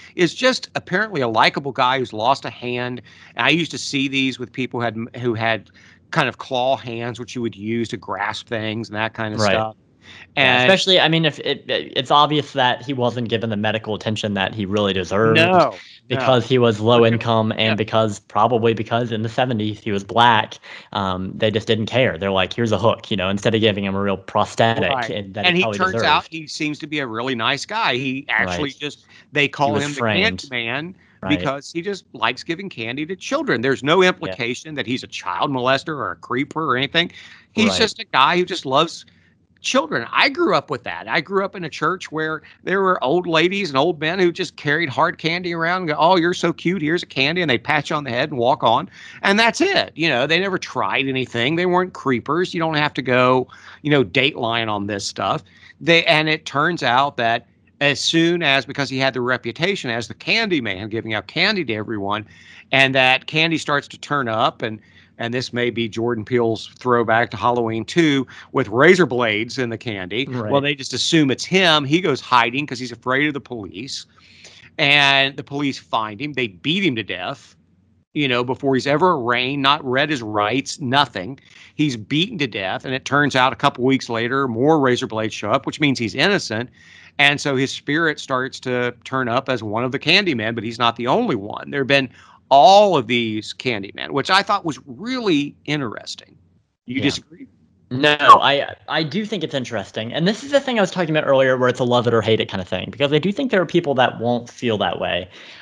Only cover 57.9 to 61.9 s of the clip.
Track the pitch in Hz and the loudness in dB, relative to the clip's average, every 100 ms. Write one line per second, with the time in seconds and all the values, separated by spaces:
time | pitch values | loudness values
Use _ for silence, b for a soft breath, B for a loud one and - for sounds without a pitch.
57.9 | 127 - 165 165 175 151 135 131 135 127 | 0 0 2 2 2 2 2 0 -4 -4
58.9 | 131 135 127 123 123 117 113 170 190 131 | 0 -2 0 -2 -2 -4 -4 -2 -2 -4
59.9 | 117 113 - - 214 220 160 110 92 107 | -4 -6 -8 -4 -2 0 -2 -2 -6 -6
60.9 | 113 113 107 101 156 190 208 127 107 107 | -6 -4 -6 -4 -2 -2 -2 -4 -6 -6